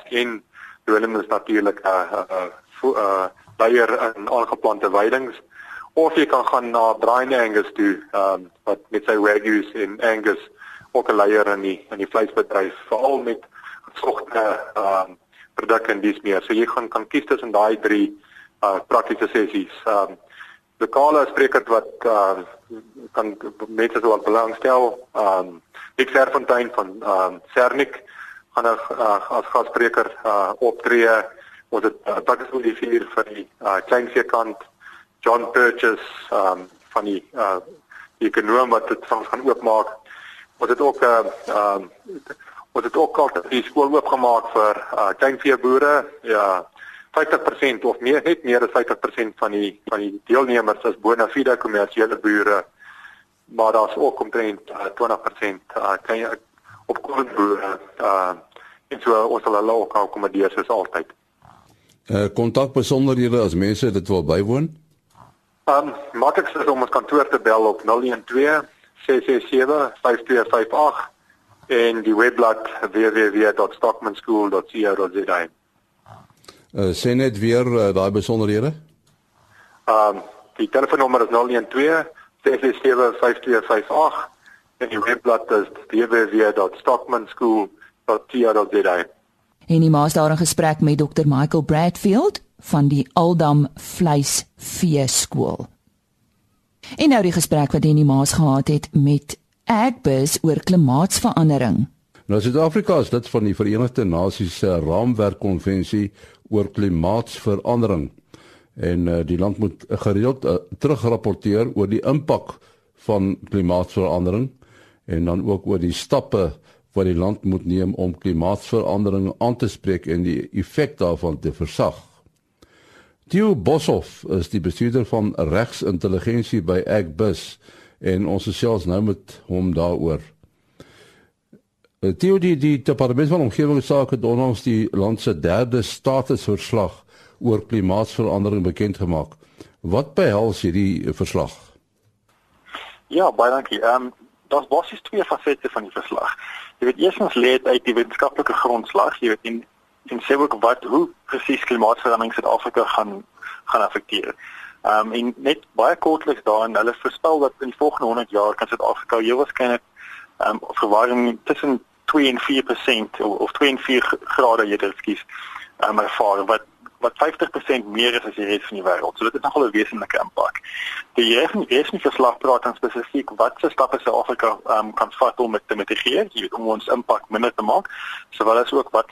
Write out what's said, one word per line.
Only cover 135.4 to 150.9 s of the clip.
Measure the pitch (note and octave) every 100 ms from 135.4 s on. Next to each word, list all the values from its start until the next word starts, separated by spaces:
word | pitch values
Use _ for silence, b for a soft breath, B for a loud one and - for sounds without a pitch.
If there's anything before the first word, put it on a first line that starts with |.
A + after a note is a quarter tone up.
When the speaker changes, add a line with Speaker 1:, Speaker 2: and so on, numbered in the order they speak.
| E2+ F#2 B2 B2
Speaker 2:
statusverslag | G#2 - - C3 B2+ C3 - G2+ - A2+ F#2 - _ b b b
oor | B2 G#2+ -
klimaatsverandering | A2+ F#2+ G2 A2+ - A2 F#2+ G2+ G2+
bekend | F#2 F2 G#2 F#2+
gemaak. | F#2 E2 D2+ - B B B B
Wat | - G2 D3+
behels | - F3 G2+ A2+ G2+
hierdie | F#2 F2 G2 F#2 -
verslag? | - F#2 F#2 C#2+ - - _ _ _ _ _ _ _ _ _ _ B B B B
Speaker 4:
Ja, | D#3+ F#3
baie | A2 A#2
dankie. | C3 C3 A2
Ehm, | A2+ B2 B2 - _ _ -
daar's | C#3+ C3+
basies | D3 E3+ G#3
twee | - G#3
fasette | F3 D3 - C#3 B2+
van | -
die | G#2
verslag. | G2 - - - - B B B B
Jy | B2
weet, | C3
eerstens | E3+ F#3+ G3 -
lê | A#2+ B2+
dit | -
uit | B2+ -
die |
wetenskaplike | A#2 A#2 - C#3 - D3
grondslag, | - B2+ A#2+ - - B2 -
jy | A#2+
weet, | G#2+
en, | A#2 A#2 - _ _ _ -
en | A#2+
sê | - C#3
ook | D3 A#2+
wat, | A#2 B2
hoe | -